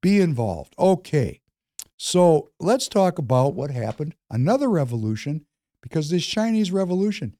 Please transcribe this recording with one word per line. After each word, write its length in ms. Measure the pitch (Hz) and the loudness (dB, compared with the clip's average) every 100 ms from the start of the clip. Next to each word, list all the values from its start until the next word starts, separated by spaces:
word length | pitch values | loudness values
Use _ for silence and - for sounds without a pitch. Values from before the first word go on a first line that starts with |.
Be 180 | 185 202 | 2 2
involved. 540 | 175 127 110 82 - - | 2 0 -2 -4 -10 0
Okay. 600 | 185 185 - 151 113 - _ _ _ - - _ | 2 2 0 -2 -2 -6 _ _ _ -20 -20 _
So 540 | - 180 175 156 - _ | -2 4 6 4 0 _
let's 300 | 170 254 - | 0 0 0
talk 300 | 208 185 175 | 2 2 0
about 360 | 123 127 135 | 0 2 2
what 160 | 175 143 | -2 -6
happened, 440 | 127 110 - 151 - _ | -4 -6 -6 -10 -10 _
another 380 | 113 135 262 277 | -2 2 2 2
revolution, 760 | 185 131 117 110 110 - 151 _ _ _ _ | 0 0 -2 -2 -4 -6 -8 _ _ _ _
because 280 | - 165 151 | -6 -6 -2
this 140 | 180 | -2
Chinese 480 | - - 220 220 202 | -2 -2 0 0 0
revolution 640 | 190 185 180 202 196 117 - | 0 0 0 0 -2 -8 -12